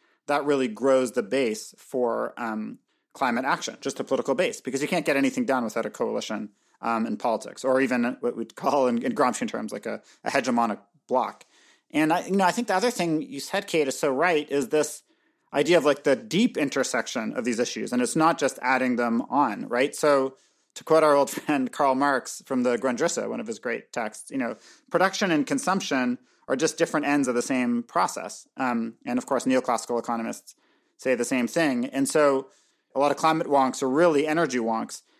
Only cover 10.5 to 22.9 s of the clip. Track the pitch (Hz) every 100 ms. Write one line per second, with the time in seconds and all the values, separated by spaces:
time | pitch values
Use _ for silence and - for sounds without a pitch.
10.5 | 117 117 98 _ _ - 123 104 - _
11.5 | _ _ _ _ 147 156 170 - 196 180
12.5 | 165 240 185 240 233 170 156 - 139 -
13.5 | 196 202 165 135 - 147 131 180 156 147
14.5 | 143 120 151 139 - _ _ _ _ _
15.5 | 143 143 170 143 135 147 123 110 175 247
16.5 | - 135 139 123 120 - 120 110 131 117
17.5 | 113 120 107 107 123 120 160 160 165 135
18.5 | - 127 131 127 120 120 117 - 139 127
19.5 | 101 110 120 143 - 151 139 131 - _
20.5 | _ _ - 135 160 151 143 135 - -
21.5 | 143 127 - 139 131 143 131 - - -
22.5 | 127 123 120 131